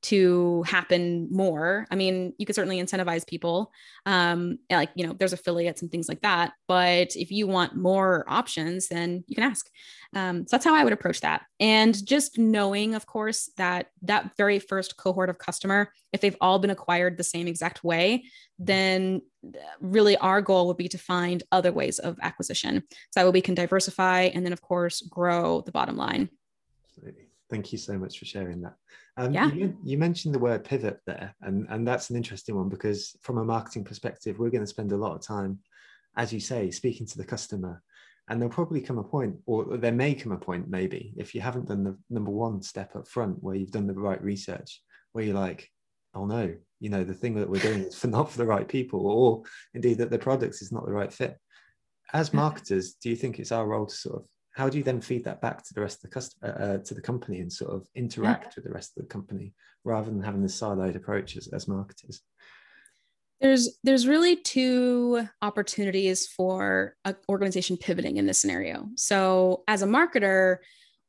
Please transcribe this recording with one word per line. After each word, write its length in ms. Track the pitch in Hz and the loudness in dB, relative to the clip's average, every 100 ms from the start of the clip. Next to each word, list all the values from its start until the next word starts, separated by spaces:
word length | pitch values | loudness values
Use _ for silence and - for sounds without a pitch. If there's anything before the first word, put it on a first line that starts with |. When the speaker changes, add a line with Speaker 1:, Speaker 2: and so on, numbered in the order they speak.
Speaker 1:
to 600 | - 202 180 180 175 170 | 4 6 6 6 4 2
happen 640 | 170 185 - 180 175 170 170 | 2 0 4 2 2 -2 0
more. 560 | 190 190 156 165 196 220 | 2 2 2 0 0 -2
I 60 | 190 | 0
mean, 380 | 190 185 180 - | 2 0 -2 -6
you 60 | |
could 100 | 202 | -4
certainly 240 | 214 190 185 | -2 0 -2
incentivize 480 | 180 190 180 170 - | -2 -2 0 -2 -4
people. 460 | 165 170 170 214 _ - - | -6 -2 -2 -2 _ -20 -10
Um, 540 | - 185 175 175 175 - _ | 2 4 4 2 -2 -4 _
like, 200 | 175 151 | 2 2
you 120 | - 170 | -2 -6
know, 80 | |
there's 180 | 185 190 | 0 -2
affiliates 480 | 180 - 170 170 165 | 0 -2 0 0 -4
and 100 | 170 | -6
things 180 | 170 165 | -6 -6
like 120 | 160 | -2
that. 320 | 208 175 170 - _ | 0 2 0 -4 _
But 480 | 185 180 175 175 - | 4 6 4 2 0
if 140 | 170 | -4
you 160 | 202 208 | -2 2
want 300 | 190 170 - | 2 2 2
more 500 | 185 190 190 175 - | 2 4 4 2 2
options, 600 | - - - 160 180 - | -2 0 -4 -4 -4 -4
then 360 | 170 170 175 175 | -2 -2 -4 -4
you 80 | |
can 100 | - | 0
ask. 220 | 254 208 - _ - - - | 0 0 -8 _ -20 -20 -10
Um, 280 | 196 190 175 | -4 -2 -2
so 60 | 180 | 2
that's 160 | 247 330 | 2 6
how 80 | |
I 100 | 311 | 6
would 80 | 262 | 6
approach 300 | 214 180 175 | 2 -2 -2
that. 200 | 156 156 - _ | -2 -2 -6 _
And 480 | 214 220 220 202 202 | 6 8 6 4 2
just 320 | 285 285 - | 2 2 2
knowing, 560 | 226 214 202 202 214 | 4 4 2 0 -2
of 120 | 220 - | -4 -6
course, 440 | 226 214 226 - - | -6 -4 -4 -8 -2
that 300 | 180 180 - _ | -2 -2 -6 _
that 340 | 180 208 196 - | 0 0 0 2
very 220 | 202 202 | 4 4
first 400 | - 190 185 - | 0 -6 -6 -4
cohort 320 | 190 185 185 | -2 0 0
of 80 | 175 | -2
customer, 520 | - - 196 196 208 _ _ | -6 -4 2 2 2 _ _
if 80 | - | 0
they've 160 | 202 190 | 0 4
all 160 | 185 190 | 4 4
been 120 | 196 | 4
acquired 460 | 190 - 175 180 175 | 0 0 2 2 0
the 80 | |
same 240 | 175 170 175 | -4 -2 -4
exact 340 | 170 165 - | -4 -6 -4
way, 420 | 170 165 185 247 254 - _ _ | 0 4 4 4 -4 -20 _ _
then 640 | 185 190 190 185 185 185 - _ - - 73 78 | 2 4 4 2 2 -2 -4 _ -18 -16 -16 -10
really 360 | 185 208 208 202 | 2 6 8 6
our 260 | 185 196 | 4 4
goal 240 | 190 185 180 | 4 4 4
would 100 | 175 | 0
be 120 | 175 | -4
to 100 | 180 | -6
find 440 | - 180 175 180 - | -2 0 0 -2 2
other 200 | 185 180 | 4 4
ways 260 | 165 - - | 2 -2 -2
of 200 | - 175 | -6 -4
acquisition 640 | 170 - 180 165 - - - - - | -6 -6 -6 -4 0 -2 -2 -20 -4
so 120 | - | 4
that 60 | 185 | 6
we 100 | 185 | 6
can 140 | 185 | 4
diversify 680 | 180 175 190 185 - 185 185 | 0 2 2 0 0 2 4
and 220 | 185 - | 2 2
then, 80 | 180 | -2
of 80 | 175 | -4
course, 420 | _ 180 175 - | _ -2 -2 -4
grow 580 | - - 175 175 165 165 | -10 -2 2 2 2 0
the 100 | - | -2
bottom 260 | 113 - - | -2 -2 -2
line. 320 | - - - _ _ _ _ _ _ | -2 -2 -2 _ _ _ _ _ _
Speaker 2:
Absolutely. 400 | _ - - _ _ _ | _ -20 -20 _ _ _
Thank 220 | 110 98 | -8 -8
you 80 | 110 | -10
so 180 | - 98 | -8 -8
much 220 | 92 - | -8 -10
for 60 | |
sharing 380 | - 101 90 87 | -12 -8 -8 -8
that. 120 | 87 - _ - _ - | -12 -16 _ -20 _ -6
Um, 160 | 127 | -2
Speaker 1:
Yeah. 200 | 147 156 | 2 0
Speaker 2:
you, 240 | 147 190 - | 0 -4 -6
you 140 | 147 139 | -6 0
mentioned 360 | 170 170 156 | 0 0 -2
the 60 | 139 | 0
word 240 | 120 110 | 0 0
pivot 340 | - 135 110 101 - | -2 -4 -2 -6 -10
there, 280 | 92 98 - | -10 -12 -12
and, 240 | - 98 - | -4 -4 -4
and 160 | 110 117 | -4 -2
that's 240 | 123 - | -2 -4
an 60 | 120 | -8
interesting 400 | 113 98 - 101 | -8 -10 -6 -4
one 120 | 95 | -4
because 480 | 95 107 104 - - | -4 -4 -4 -8 -16
from 160 | - 120 | -8 -4
a 60 | |
marketing 400 | 113 113 110 117 | -2 -4 -4 -12
perspective, 540 | 98 107 113 - - 98 | -12 -10 -10 -8 -10 -4
we're 120 | 117 | -2
gonna 160 | 120 104 | -2 -4
spend 240 | - 104 | -6 -4
a 60 | 101 | -4
lot 180 | 104 | -4
of 80 | 80 | -6
time, 380 | - 104 98 98 _ _ - _ _ - | -8 -6 -6 -8 _ _ -20 _ _ -6
as 160 | 117 | -4
you 80 | 110 | -6
say, 320 | - 123 95 | -6 -4 -4
speaking 340 | - 123 - 107 | -4 -6 -4 -10
to 120 | - | -12
the 60 | |
customer, 580 | - - - 101 92 87 _ _ _ _ _ | -8 -8 -8 -8 -8 -10 _ _ _ _ _
and 140 | 117 | -4
there'll 100 | 120 | -2
probably 280 | 143 165 156 | -2 -2 -4
come 180 | - 120 | -4 -6
a 60 | |
point, 320 | 101 147 117 - - | -4 -2 -2 -6 -4
or 300 | 113 - 120 | -2 -2 -2
there 160 | 117 | 0
may 200 | 117 143 | 2 0
come 200 | 139 117 | -2 -4
a 40 | 92 | -8
point 320 | - 90 90 | -6 -6 -4
maybe, 460 | 92 92 92 104 - | -4 -4 -6 -12 -14
if 200 | - 113 | -10 -8
you 40 | |
haven't 280 | 127 127 - | -6 -6 -6
done 160 | 104 | -4
the 120 | 98 95 _ | -4 -6 _
number 220 | 117 104 | -6 -4
one 280 | 101 117 104 | -4 -4 -6
step 360 | 98 - 95 - | -10 -12 -12 -14
up 100 | - | -10
front 340 | - 110 90 | -6 -4 -6
where 100 | 95 | -6
you've 160 | 95 95 | -6 -6
done 160 | 107 98 | -4 -4
the 80 | |
right 260 | 95 101 95 | -4 -4 -4
research, 600 | 101 98 - 92 - - _ _ _ | -4 -6 -8 -12 -14 -20 _ _ _
where 120 | 113 | -6
you're 100 | 110 | -2
like, 360 | 98 95 - - _ _ _ _ | -2 -2 -6 -16 _ _ _ _
"Oh 120 | 98 101 | -10 -4
no, 260 | 117 101 82 _ _ | -2 -4 -6 _ _
you 100 | 107 | -6
know, 140 | 101 | -4
the 100 | 92 | -4
thing 200 | 92 123 107 | -4 -4 -4
that 120 | 92 | -2
we're 140 | 95 | 0
doing 200 | 110 104 | 0 -2
is 120 | 95 | -4
for, 140 | - 123 | -4 -2
not 220 | 110 147 | 0 -2
for 80 | 120 | -2
the 60 | |
right 220 | 117 104 110 | 0 0 0
people," 400 | 135 131 101 98 | -4 -4 -2 0
or 380 | 110 123 110 - - - | 6 6 4 -4 -20 -16
indeed 260 | 123 120 113 | -2 0 2
that 120 | 120 | 0
the 80 | 120 | 0
product 380 | 135 131 113 - | 0 0 -2 -6
is 120 | 98 | -10
not 120 | 117 | -8
the 80 | - | -4
right 200 | 101 98 | -4 -4
fit. 260 | - 127 - _ _ _ _ _ _ - | -6 -8 -8 _ _ _ _ _ _ -6
As 180 | 151 156 | -2 0
Speaker 1:
Yeah. 100 | 151 | 2
Speaker 2:
marketers, 540 | 151 151 - 98 92 | 0 -2 -4 -2 -2
do 140 | - 120 | -10 -6
you 80 | 117 | -4
think 220 | 131 110 | -6 -8
it's 140 | - | -4
our 140 | 113 107 | -2 -2
role 200 | 110 104 | -4 -6
to 80 | |
sort 220 | - - - | -8 -10 -12
of, 60 | - _ _ | -14 _ _
how 160 | - 135 | -4 -2
do 100 | 147 | 0
you 60 | |
then 160 | 135 127 | -2 -4
feed 240 | 120 123 | -4 -6
that 160 | 117 - | -6 -6
back 220 | 117 - | -6 -8
to 120 | - | -12
the 60 | - | -8
rest 180 | 104 - | -8 -8
of 120 | - | -12
the 40 | |
cust-, 240 | 131 - _ | -12 -12 _
uh, 40 | - | -10
uh, 320 | - 101 98 | -6 -4 -4
to 160 | - | -6
the 80 | 101 | -12
company 380 | - 123 - 92 | -6 -8 -6 -8
and 120 | 87 | -8
sort 200 | - - | -10 -8
of 140 | 98 - | -8 -10
interact 500 | - 120 - 107 107 | -8 -8 -4 -2 -2
Speaker 1:
Yeah. 80 | - - | -4 -16
Speaker 2:
with 80 | |
the 80 | - | -12
rest 240 | 98 - - | -12 -14 -16
of 80 | |
the 40 | - | -12
company 460 | 104 95 98 98 _ _ _ | -12 -10 -12 -12 _ _ _
rather 260 | 117 110 110 | -4 -4 -4
than 120 | 107 | -6
having 200 | 104 98 | -4 -2
the 60 | 98 | -2
siloed 480 | - 110 95 92 87 | -2 -4 -2 -2 -4
approach 400 | - 101 - - | -6 -6 -6 -12
as, 100 | - | -10
as 200 | 95 - | -10 -6
marketers? 540 | 98 98 - - - _ _ - - _ _ _ _ _ _ _ _ | -8 -8 -14 -20 -20 _ _ -20 -20 _ _ _ _ _ _ _ _
Speaker 1:
There's, 360 | 269 262 240 - | 6 6 4 0
there's 240 | 254 269 240 | 4 6 6
really 300 | 302 349 349 | 6 6 4
two 920 | - - 254 254 247 247 240 240 220 _ | 2 0 2 4 4 2 2 0 -2 _
opportunities 840 | 208 208 208 - 202 190 190 185 - | -4 -2 -4 -2 0 2 2 0 -4
for 680 | - 185 185 196 190 190 _ | 0 0 2 2 0 0 _
an 120 | 190 190 - | -6 -4 0
organization 480 | 196 196 180 180 180 | 2 2 0 -2 -4
pivoting 400 | - 175 - 95 | -2 -2 0 0
in 80 | |
this 140 | 98 190 | 2 2
scenario. 500 | 196 87 85 - 208 | 0 -2 -4 -6 -10
So 680 | 240 - 196 190 185 185 185 - | -4 0 2 4 6 4 2 0
as 140 | 214 | 0
a 40 | 196 | 2
marketer, 720 | 247 339 254 196 190 190 185 - _ _ _ | 2 4 2 4 4 4 2 -4 _ _ _